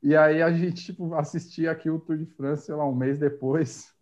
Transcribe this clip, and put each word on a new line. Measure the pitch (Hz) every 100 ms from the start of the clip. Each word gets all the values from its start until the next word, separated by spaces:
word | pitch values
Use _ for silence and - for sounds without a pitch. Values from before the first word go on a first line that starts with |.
E | 143 156
aí | 156 156
a | 165
gente, | 170 175 175 -
tipo, | 185 170
assistia | 165 147 165 - - 160
aqui | 160 160
o | 160
Tour | 160 156
de | 165
France, | _ 139 147 -
sei |
lá, | 151
um | 147
mês | 127 131 143
depois. | 147 - 131 151 143 - - _